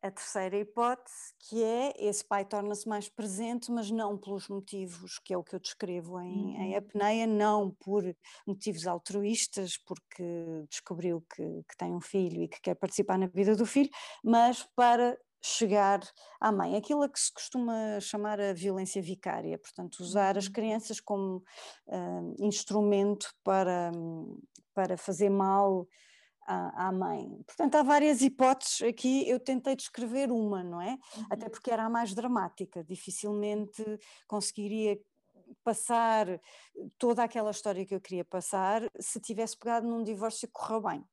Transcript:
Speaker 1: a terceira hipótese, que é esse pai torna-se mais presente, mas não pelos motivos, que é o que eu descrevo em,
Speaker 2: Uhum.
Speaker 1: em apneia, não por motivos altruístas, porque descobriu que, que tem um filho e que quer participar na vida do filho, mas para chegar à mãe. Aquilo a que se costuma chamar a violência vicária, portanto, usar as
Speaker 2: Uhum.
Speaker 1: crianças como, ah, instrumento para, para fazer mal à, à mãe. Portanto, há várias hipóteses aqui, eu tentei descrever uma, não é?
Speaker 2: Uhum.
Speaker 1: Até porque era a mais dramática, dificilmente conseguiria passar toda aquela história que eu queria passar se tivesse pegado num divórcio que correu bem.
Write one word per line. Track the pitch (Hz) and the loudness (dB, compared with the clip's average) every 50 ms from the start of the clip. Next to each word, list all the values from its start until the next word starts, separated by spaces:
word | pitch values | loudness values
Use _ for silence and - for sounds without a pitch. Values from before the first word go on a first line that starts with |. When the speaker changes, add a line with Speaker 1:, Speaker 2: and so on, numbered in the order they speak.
| - | -4
Speaker 1:
a | 196 | -6
terceira | 190 - - - - 208 190 190 180 202 | -6 -6 -12 -6 -4 -2 -2 0 0 -2
hipótese, | 208 208 208 233 233 240 247 247 254 - - - - - - _ | -2 -2 -2 0 2 2 2 -2 -6 -20 -18 -18 -18 -18 -20 _
que | - - - 226 226 | -16 -8 -2 0 0
é | 220 226 240 262 285 - | 2 2 0 0 -2 -2
esse | - - 208 202 208 - | -2 -2 -2 -2 -2 -2
pai | _ - 202 196 | _ 0 0 0
torna-se | 196 - 208 202 208 208 208 - 226 | 0 -4 -4 -2 -4 -4 -6 -4 -4
mais | 214 208 202 - | -4 -4 -6 -8
presente, | _ - 196 214 190 190 233 226 240 240 240 - | _ -8 -8 -6 -4 -4 -4 -4 -4 -6 -4 -4
mas | 240 233 220 202 | -4 -4 -2 -2
não | 220 226 220 202 202 196 | -2 -2 -2 -2 -4 -6
pelos | 202 196 202 196 190 - | -6 -6 -8 -8 -6 -6
motivos, | 202 196 196 196 - 196 190 180 175 170 185 180 - - | -8 -8 -8 -8 -8 -8 -8 -8 -10 -14 -14 -14 -14 -14
que | _ - | _ -4
é | 190 180 | -4 -4
o | 165 | -4
que | - - | -6 -10
eu | 185 | -10
descrevo | - - - _ - 185 180 175 165 170 180 180 | -8 -10 -8 _ -6 -6 -6 -6 -8 -8 -10 -10
em, | 180 180 185 202 202 190 - | -8 -6 -4 -4 -4 -4 -4
Speaker 2:
Uhum. | - 185 | -4 -4
Speaker 1:
em | 190 185 | -2 -2
apneia, | 202 202 208 - 208 202 208 214 226 226 226 | -2 -4 -2 -2 2 2 4 4 2 2 2
não | 220 208 208 214 214 214 202 190 | 4 4 6 6 4 4 2 0
por | 190 _ - 196 196 208 185 185 170 _ _ - - - - - | -4 _ -4 0 0 2 2 0 -6 _ _ -20 -20 -14 -6 -6
motivos | 196 196 - 214 190 160 160 185 | -6 -4 -2 -4 -4 -2 -2 -2
altruístas, | 175 175 _ - 190 202 202 208 226 220 - - - 208 190 180 175 - | -4 -4 _ -4 -4 -2 0 0 0 0 0 -2 -2 -6 -6 -6 -6 -10
porque | _ - 185 165 _ _ - - 180 175 170 170 165 165 160 160 151 147 | _ -10 -12 -12 _ _ -12 -10 -8 -6 -6 -6 -6 -6 -8 -8 -10 -10
descobriu | - - - - 190 165 170 180 170 165 165 _ - | -12 -12 -8 -8 -8 -2 0 0 0 -2 -4 _ -12
que, | - 170 165 165 165 165 _ | -8 -8 -6 -6 -8 -12 _
que | - _ | -12 _
tem | 180 175 175 | -6 -4 -4
um | 175 | -6
filho | 165 - - 196 185 175 170 170 | -6 -2 0 0 0 2 0 -2
e | 170 160 | -4 -4
que | - - | -6 -6
quer | - 180 180 | -4 -4 -2
participar | - - 180 - - 202 - 190 185 | -2 -2 -4 0 0 0 2 2 2
na | 190 180 | 2 0
vida | 180 175 202 196 220 | 2 2 4 4 4
do | 202 233 | 4 2
filho, | 208 - 277 285 277 - - - - - - _ | 2 4 4 4 4 2 -10 -14 -14 -16 -6 _
mas | 220 226 233 233 240 254 - - - _ | 4 8 8 8 8 6 2 -6 -10 _
para | - 247 240 240 233 247 240 254 - _ _ _ _ - | 6 8 8 8 8 6 2 2 -2 _ _ _ _ -6
chegar | - - - 226 202 196 208 202 196 196 196 190 - - - - - - - | -4 0 2 2 4 6 6 6 6 4 2 0 -6 -20 -20 -20 -20 -6 0
à | - 214 | 2 2
mãe. | 214 196 180 170 185 | 4 4 2 2 0
Aquilo | 208 - - 294 294 285 | 0 0 2 2 2 2
a | 285 | 2
que | 285 - | 2 0
se | - - - | -2 -2 -2
costuma | - - - - 254 240 233 226 220 220 214 214 202 | -6 -12 -6 -2 -2 -2 0 -2 -2 -2 -2 -2 -4
chamar | 196 - - 208 208 214 214 202 | -4 -4 -4 -4 -2 -2 0 0
a | 202 202 190 | 0 0 -2
violência | 170 175 202 190 190 190 185 - 196 185 | 0 -2 -2 0 0 -2 -2 -4 -4 -4
vicária, | 160 190 185 - 190 165 170 165 165 165 165 | -4 -6 -6 -4 -4 -4 -2 -2 -4 -6 -6
portanto, | - - - - 180 175 - - | -8 -14 -14 -12 -12 -12 -10 -10
usar | 185 175 185 202 196 190 196 | -10 -2 2 2 4 4 2
as | 196 196 196 | 2 -2 -4
Speaker 2:
Uhum. | 196 | -4
Speaker 1:
crianças | 240 220 220 214 226 220 - 226 - | -4 -2 0 -2 -2 -4 -6 -10 -10
como, | _ - 208 196 196 190 185 185 180 - - - - - - - _ - | _ -4 -4 -2 -2 -2 -4 -6 -8 -12 -20 -18 -18 -18 -20 -20 _ -8
ah, | - 185 175 175 180 180 175 170 - - | -6 -6 -4 -4 -6 -6 -6 -8 -6 -2
instrumento | 196 208 196 - - - 190 214 214 208 202 196 196 202 208 202 - - - _ _ | 0 0 0 0 -2 0 2 4 4 6 6 4 4 2 2 -2 -4 -10 -12 _ _
para, | - 190 190 190 180 180 180 175 170 170 170 165 165 165 160 160 - - - - - _ - _ _ _ | 2 2 4 4 2 2 0 -2 -2 -4 -6 -6 -8 -8 -8 -10 -12 -12 -14 -16 -20 _ -20 _ _ _
para | - 190 180 185 170 | -2 0 0 -2 -4
fazer | - - 190 156 208 202 | -2 -4 0 2 4 4
mal | 196 196 190 190 196 196 202 196 196 185 180 - _ - - - - - _ _ _ _ - | 6 4 4 6 6 6 6 6 4 2 -2 -6 _ -20 -20 -20 -20 -20 _ _ _ _ -8
à, | - 190 185 175 175 - - 180 190 | -4 -4 -4 -4 -4 -4 -2 -2 0
à | |
mãe. | 190 185 185 180 165 151 127 - - - - - | 0 0 0 0 -2 -4 -6 -8 -12 -14 -16 -18
Portanto, | - - 339 277 240 | -4 0 0 6 6
há | 302 | 6
várias | 294 254 294 294 285 302 302 233 | 6 8 6 6 8 6 6 6
hipóteses | 262 269 262 - 262 254 262 262 - - - - - | 4 2 4 6 6 6 6 4 2 -4 -4 0 0
aqui, | 233 233 - - 254 262 269 269 - | 0 -2 0 0 2 2 2 2 2
eu | 247 247 | 0 0
tentei | 247 - 269 254 254 277 269 | 2 0 -2 0 0 0 -2
descrever | - - - _ - 233 233 226 269 277 254 | -2 -4 -12 _ -6 -6 -4 -2 -2 0 0
uma, | 247 226 220 208 202 190 180 | 2 0 0 0 0 -2 -4
não | 180 175 170 | -6 -6 -6
é? | 175 202 254 262 _ - - 220 | -6 -6 -6 -8 _ -16 -12 -12
Speaker 2:
Uhum. | 220 - | -6 -6
Speaker 1:
Até | - 220 220 220 | -6 -6 -6 -10
porque | - - _ 254 | -12 -8 _ -2
era | 233 226 220 | 0 0 0
a | 226 | 0
mais | 233 233 233 214 190 | 0 0 0 0 -2
dramática, | 202 226 247 247 220 190 175 - - 190 - - 180 165 | -4 -2 0 0 0 0 -2 -4 -8 -10 -10 -8 -12 -10
dificilmente | 156 185 - - - 185 - - 208 208 208 208 208 208 208 214 202 - - 220 214 214 208 - - - - _ _ | -10 -10 -12 -10 -10 -10 -6 -4 -4 -2 -2 -2 -2 -2 -4 -4 -6 -8 -10 -8 -8 -8 -10 -12 -18 -20 -20 _ _
conseguiria | - 208 196 - - - 208 202 208 220 220 214 202 202 - _ _ _ _ _ _ - _ - - _ _ | -6 -4 -4 -4 -6 -6 -6 -4 -2 0 0 0 0 0 -4 _ _ _ _ _ _ -20 _ -20 -20 _ _
passar | 240 220 - - - 240 233 233 226 226 220 214 180 185 165 _ - - - - - _ - - - _ _ | -2 -2 0 0 0 2 4 4 4 4 4 4 2 -2 -6 _ -16 -20 -20 -20 -20 _ -14 -14 -14 _ _
toda | - 240 233 208 240 | 2 2 4 4 2
aquela | 220 - 233 214 214 | 0 0 -2 -2 -2
história | 208 - - 214 196 180 190 | -4 -4 -2 -2 -2 -2 -2
que | 185 202 | -4 -4
eu | 185 | -6
queria | 190 - 185 180 175 | -4 -4 -6 -6 -6
passar | _ - 185 180 - - 196 190 190 202 226 220 208 _ - | _ -6 -6 -6 -2 -2 0 2 2 2 0 0 -4 _ -8
se | 226 - - 233 | -8 -6 -6 -6
tivesse | - - 233 196 226 226 - _ | -6 -8 -4 -2 -2 -4 -4 _
pegado | - 233 233 233 226 233 | -4 0 0 0 0 0
num | 233 233 226 | -2 -2 -2
divórcio | 202 220 190 208 226 220 - - 233 | -4 -4 -2 -4 -4 -4 -4 -10 -10
que | _ | _
correu | - - - 220 226 | -10 -6 -2 -2 -2
bem. | 214 202 165 143 - _ | -2 -2 -4 -4 -8 _